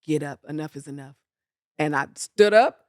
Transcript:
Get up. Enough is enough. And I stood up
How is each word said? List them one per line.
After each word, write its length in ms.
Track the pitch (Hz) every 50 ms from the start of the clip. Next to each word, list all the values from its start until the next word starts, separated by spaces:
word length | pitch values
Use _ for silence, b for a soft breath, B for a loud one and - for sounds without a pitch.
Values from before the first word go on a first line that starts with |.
| _
Get 180 | - 151 151 147
up. 160 | 143 139 - _
Enough 280 | 147 151 151 156 151 _
is 120 | 143 139
enough. 280 | 147 139 143 139 135 143 _ _ _ _ _ _ _ _ _ _ _ _
And 180 | - 156 151 147
I 120 | 135 143 - -
stood 380 | - - - _ - 208 208 202
up 340 | 214 247 311 - _ _